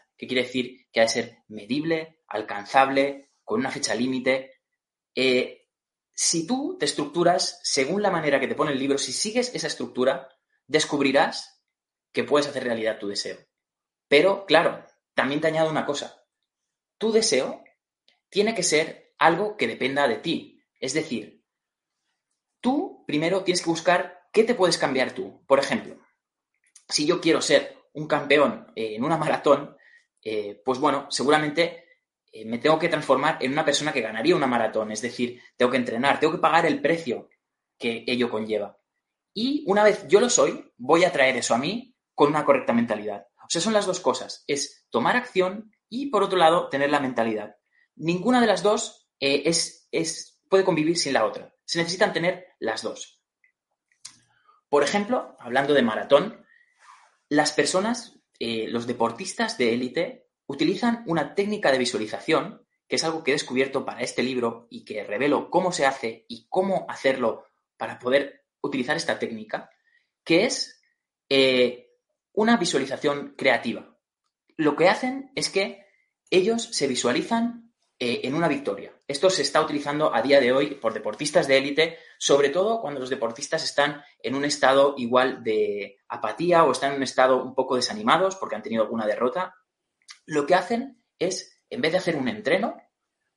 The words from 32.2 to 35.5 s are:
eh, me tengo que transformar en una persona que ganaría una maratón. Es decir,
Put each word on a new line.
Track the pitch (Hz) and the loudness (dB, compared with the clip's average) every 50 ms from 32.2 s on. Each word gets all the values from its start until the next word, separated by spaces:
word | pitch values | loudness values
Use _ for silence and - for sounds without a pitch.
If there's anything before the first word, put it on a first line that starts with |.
| _ _ | _ _
eh, | - 110 110 | -20 -16 -10
me | 110 117 117 | -8 -6 -2
tengo | 123 147 160 160 | 2 2 2 2
que | 170 165 | 2 0
transformar | 156 151 147 - 135 131 143 156 160 - | -2 -2 0 2 2 2 2 0 -2 -2
en | - 131 | -4 -2
una | 139 156 160 | -2 0 0
persona | 151 139 - 147 151 | 0 0 0 -2 -2
que | 143 139 | -2 -4
ganaría | 110 110 110 113 117 160 180 | -4 -4 -6 -2 0 2 2
una | 160 143 131 | 2 2 0
maratón. | 123 120 113 113 - 110 107 107 | 0 0 0 0 -2 -2 -4 -4
Es | 110 104 | -6 -6
decir, | - 120 - - 123 120 - - - - | -8 -8 -6 -4 -6 -6 -6 -10 -20 -20